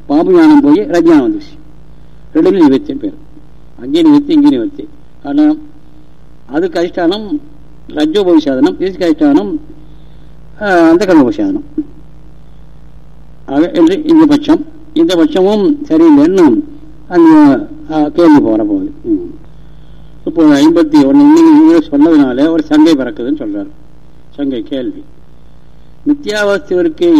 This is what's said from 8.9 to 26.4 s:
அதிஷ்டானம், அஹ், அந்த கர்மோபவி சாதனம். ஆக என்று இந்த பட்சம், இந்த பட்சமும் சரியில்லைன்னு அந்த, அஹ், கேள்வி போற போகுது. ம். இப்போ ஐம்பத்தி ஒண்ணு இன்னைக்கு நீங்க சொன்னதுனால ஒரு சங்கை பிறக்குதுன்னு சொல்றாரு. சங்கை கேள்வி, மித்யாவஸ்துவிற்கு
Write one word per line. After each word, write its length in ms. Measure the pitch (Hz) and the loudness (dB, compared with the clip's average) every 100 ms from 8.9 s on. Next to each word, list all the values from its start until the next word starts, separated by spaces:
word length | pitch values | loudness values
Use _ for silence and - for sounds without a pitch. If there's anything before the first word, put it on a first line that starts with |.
| 180 170 | -4 -4
அதிஷ்டானம், 440 | - 147 294 285 311 - - - - - - - - - - | 0 0 0 -2 -8 -12 -20 -20 -20 -20 -20 -20 -20 -20 -8
அஹ், 220 | 208 175 165 | -2 2 2
அந்த 100 | 175 190 | 2 2
கர்மோபவி 280 | 160 123 101 | 2 2 -2
சாதனம். 260 | 98 95 - - - - - - - - - - - - - - - - - - - | -4 -6 -8 -10 -10 -14 -20 -20 -20 -20 -20 -20 -20 -20 -20 -20 -20 -20 -20 -20 -6
ஆக 100 | 139 175 - | -4 -2 0
என்று 160 | 165 185 - | 0 0 0
இந்த 140 | 311 160 | 2 2
பட்சம், 300 | 285 - 320 - - - 156 | 0 0 -2 -4 -18 -8 -4
இந்த 120 | 170 175 | -2 0
பட்சமும் 440 | 156 185 190 214 180 143 - | -2 0 -2 0 -2 -4 -2
சரியில்லைன்னு 560 | 160 165 143 160 190 151 110 - - - - - | 2 4 4 2 2 2 2 -4 -14 -20 -20 -4
அந்த, 160 | 180 160 156 294 - - - - | 2 4 6 4 2 -4 -14 -8
அஹ், 180 | 156 147 175 | -4 -2 0
கேள்வி 240 | 170 143 113 | 4 4 2
போற 140 | 107 107 | -2 -4
போகுது. 200 | 98 95 - 120 | -4 -8 -10 -6
ம். 180 | 98 85 78 - - - - - - - - - | -6 -6 -16 -20 -20 -20 -20 -20 -20 -20 -14 -8
இப்போ 140 | 165 151 143 | 0 2 4
ஐம்பத்தி 400 | 156 170 156 151 135 | 2 2 2 2 2
ஒண்ணு 140 | 143 147 | 4 4
இன்னைக்கு 260 | 165 165 | 6 4
நீங்க 240 | 151 160 165 151 | 4 4 2 0
சொன்னதுனால 520 | 143 160 151 131 123 160 | 0 2 2 0 0 -2
ஒரு 80 | 165 151 | -2 -2
சங்கை 220 | 151 160 143 | 2 2 2
பிறக்குதுன்னு 420 | 123 107 120 160 | -4 -8 -8 -8
சொல்றாரு. 280 | 107 101 98 - - - - - - - | -8 -10 -12 -16 -20 -20 -20 -20 -18 -10
சங்கை 240 | 139 120 - | -8 -8 -8
கேள்வி, 300 | 135 117 - - - - - - - - - - - - | -10 -10 -12 -18 -20 -20 -20 -20 -20 -20 -20 -20 -8 -4
மித்யாவஸ்துவிற்கு 1000 | 143 208 208 | -4 -4 -4